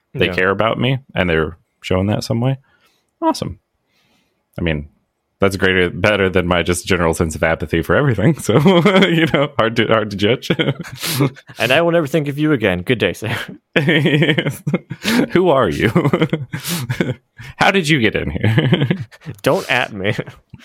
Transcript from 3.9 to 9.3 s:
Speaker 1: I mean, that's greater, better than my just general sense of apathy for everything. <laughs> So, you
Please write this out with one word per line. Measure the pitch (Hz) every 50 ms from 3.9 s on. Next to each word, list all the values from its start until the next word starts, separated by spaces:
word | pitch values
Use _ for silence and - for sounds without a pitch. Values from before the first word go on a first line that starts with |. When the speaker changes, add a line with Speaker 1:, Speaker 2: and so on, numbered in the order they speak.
| _ _ _ _ _ _ _ _ _ _ _ _ _ -
Speaker 1:
I |
mean, | 87 82 78 73 73 - _ _ _ _ _ _ _ _ _ -
that's | 98 98 98
greater, | 90 95 95 92 90 87 87
better | - 87 98 104 104 98 95 95
than | 87 92 87
my | 87 90 87
just | 82 90 87 - -
general | - 92 87 87 82 82
sense | - 87 80 78
of | -
apathy | 85 80 82 - 87 - - 82
for | 78 - -
everything. | 113 151 139 113 98 95 160 147
<laughs> | -
So, | - - - - 143 196 185 175 147 202 190 190 196
you | 170 170 160 165 156